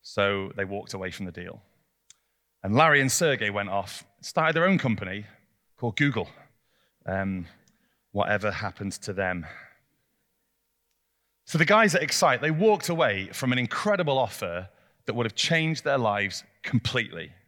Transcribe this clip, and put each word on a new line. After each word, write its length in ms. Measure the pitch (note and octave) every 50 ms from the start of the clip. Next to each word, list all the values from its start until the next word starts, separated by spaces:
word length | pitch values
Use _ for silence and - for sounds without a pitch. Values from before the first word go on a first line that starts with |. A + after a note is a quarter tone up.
So 520 | _ - - - G2+ G2+ G2+ G2 G2 G2 -
they 80 | G2+ G2
walked 300 | F#2+ G2 G2+ - - -
away 160 | G2 F#2 F#2
from 160 | F2 - G2
the 60 | F2+ E2
deal. 300 | F2 F2 F2 E2 G#2 _ _ _ _ _ _ _ _ _ _ - _ _ _ _ _ _ _ _ _ -
And 120 | F#2+ G#2
Larry 260 | B2+ D#3 D#3+ D3 C#3+
and 100 | C3+ C3+
Sergey 400 | - - F3 D#3 C3+ G#2 A2 G#2
went 180 | G2+ G2+ G2+ F#2+
off, 360 | F#2+ G2+ F#2+ G2 - - - _ _ _
started 340 | - - - E3+ D#3+ D#3+ D#3
their 100 | D#3+ E3
own 120 | F#3 F#3+ F3+
company 480 | - C3 A2 G2 G2+ F#2 F#2+ G#2 G#2 - - _ _ _ _ _ _ _ _
called 200 | _ - A#2+ -
Google. 320 | - C#3+ C#3+ B2+ A#2 F2 - - - - _ _ _ _ _ _ _ _ _ _ _ _
Um, 400 | - F#2 F#2+ G2 G2 F#2+ F#2 F2 E2+ - _ _ _ _ _ _ _ _ _ _ _ _
whatever 380 | G#2 G2+ - G#2 G2+ F#2+ G#2+
happened 420 | F#2+ - G#2 G2 G2+ - G#2 G2 -
to 200 | - - - G2
them? 340 | F#2+ G2 F#2 F2+ F2 D#2 D2+ - - - - _ _ _ _ _ _ _ _ _ _ _ _ _ _ _ _ _ _ _ _ _ _ _ _ _ _ _ _ _ _ _ _ _ _ _
So 120 | - -
the 80 | D#3+ E3
guys 300 | D3+ G3+ G#3+ A3+ G3+ D3
at 80 | F3+ D3+
Excite, 400 | D3+ - - F#3+ D#3 B2+ A#2+ -
they 80 | D#3
walked 400 | D#3+ D#3 G3 A3 G#3 F#3 - -
away 400 | F3 E3 D#3 A#2+ G2+ G2 F#2+ F2+ -
from 200 | - - B2+ B2+
an 60 | B2+
incredible 600 | B2 A2+ - - - G#3 G3+ F#3+ F3+ D3 C#3 C3
offer 500 | B2 G#2+ - - - F2+ E2+ F2+ F#2 F#2 _ _ _ _ _ _ _
that 80 | - -
would 100 | A#2+ A#2+
have 100 | A2+ -
changed 480 | - - - E3+ D#3+ D#3+ D#3+ D#3+ - -
their 140 | D3 C#3
lives 480 | C3+ A#2+ G#2+ G2+ G#2 G2+ G2 F#2 - - _ _ _ -
completely. 680 | - - B2 - - - B2+ A2+ - - E2 D#2+ - - _ _